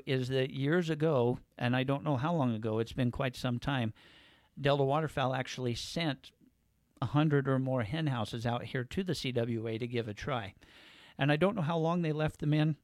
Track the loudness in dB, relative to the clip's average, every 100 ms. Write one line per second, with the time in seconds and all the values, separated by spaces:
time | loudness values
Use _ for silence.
0 | 0 -2 0 0 0 -2 2 2 2 0
1 | 2 4 4 2 -6 -4 0 2 0 0
2 | 0 0 0 2 0 0 0 0 -2 0
3 | -2 0 -4 -2 -4 -2 -2 -2 -2 -6
4 | -18 -20 -20 _ _ -2 2 4 4 2
5 | 0 0 0 -2 -4 -4 -2 -4 -6 -2
6 | -2 -4 -10 _ -20 _ _ _ _ _
7 | 0 4 4 4 2 0 0 -2 -2 -2
8 | -2 -2 -4 -4 -2 -4 -4 -6 -4 -4
9 | -4 -4 -2 -2 -2 -2 -4 -4 -2 -4
10 | -4 -6 -4 -4 -6 -14 -20 -20 -20 -20
11 | -18 0 2 4 2 2 -2 0 0 0
12 | 0 0 -2 -2 2 4 2 0